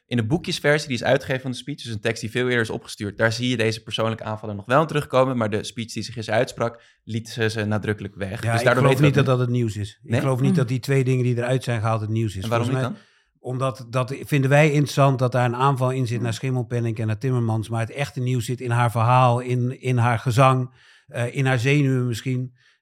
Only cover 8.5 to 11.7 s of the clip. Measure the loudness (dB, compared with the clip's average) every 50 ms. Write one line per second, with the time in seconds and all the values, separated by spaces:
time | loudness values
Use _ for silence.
8.5 | 0 2 2 4 4 4 4 4 4 4 4 4 4 4 4 4 2 2 2 0
9.5 | 0 0 -2 -2 -2 -4 -8 -8 -10 _ -6 -2 -2 0 0 0 0 2 2 2
10.5 | 2 2 2 0 -2 -4 -2 0 2 2 2 2 2 2 2 0 0 0 0 0
11.5 | 0 0 0 -2